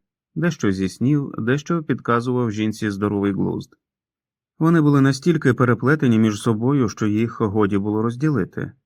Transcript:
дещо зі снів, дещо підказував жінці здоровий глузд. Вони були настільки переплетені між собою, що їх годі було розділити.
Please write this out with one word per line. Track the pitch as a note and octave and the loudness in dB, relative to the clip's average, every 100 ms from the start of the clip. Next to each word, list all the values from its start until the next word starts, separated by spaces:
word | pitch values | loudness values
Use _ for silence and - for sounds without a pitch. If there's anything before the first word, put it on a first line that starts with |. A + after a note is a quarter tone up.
| _ _ _ | _ _ _
дещо | D3+ E3+ - G#2 | -4 -4 0 -2
зі | F#2+ F#2+ | -2 -4
снів, | - A#2+ D3 C#3 - | -2 0 0 -4 -6
дещо | A2+ D3 - E3+ | -2 -2 -2 -4
підказував | D#3 B2 - A#2 B2+ B2 A#2 | -2 -6 -2 -2 0 -2 -2
жінці | G#2+ G#2+ G#2+ A2 | -2 -4 -2 -6
здоровий | G2 G#2 G2+ G2+ | -2 -2 0 -2
глузд. | G2 F#2 F2 - _ _ _ _ _ _ _ _ - | 0 -2 -4 -10 _ _ _ _ _ _ _ _ -2
Вони | D#3+ E3+ | 2 4
були | D3 C#3+ | 4 4
настільки | C3+ C3+ F3 D#3 C#3 | 4 2 0 2 2
переплетені | A#2+ B2 A2 B2 D#3 C3 A2 | 2 2 2 0 2 2 4
між | A2 G#2 | 2 0
собою, | A#2+ G#2+ B2 C#3+ A2 | -2 0 0 0 0
що | - G#2+ | -2 -2
їх | G#2 A#2+ - | 0 -2 -2
годі | A2 G#2+ G2+ G2+ | -2 2 2 0
було | G#2 G#2+ | -2 -2
розділити. | A#2 B2 D#3 C3 F2 - - - | -4 -2 -2 -2 -4 -6 -12 -14